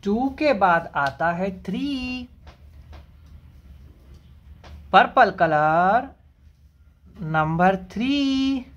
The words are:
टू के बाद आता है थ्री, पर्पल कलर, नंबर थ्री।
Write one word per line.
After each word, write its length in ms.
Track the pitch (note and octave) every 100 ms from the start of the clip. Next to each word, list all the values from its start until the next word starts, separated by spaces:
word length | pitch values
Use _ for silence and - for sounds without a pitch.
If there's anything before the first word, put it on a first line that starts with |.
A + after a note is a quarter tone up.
टू 240 | G3 G#3+ C4 C4+
के 140 | D4+
बाद 360 | A3+ F#3+ E3+ - D3
आता 340 | C#3 B2+ E3
है 180 | E3+ F#3+ F#3
थ्री, 640 | - G#3+ C#4 C4+ B3+ B3+ B3 - - - - - - - - - - - - - - - - - - - - - - - - - -
पर्पल 380 | F#3 B3 C4 A3+
कलर, 800 | F#3 E3 D3+ D3+ E3 F3+ A3 C4+ - - _ - _ - _ - _ - - D#3+
नंबर 440 | D#3+ D#3 E3 F3+ G3 F#3
थ्री। 720 | - B3 C#4+ C#4 C4+ C4+ C4+ B3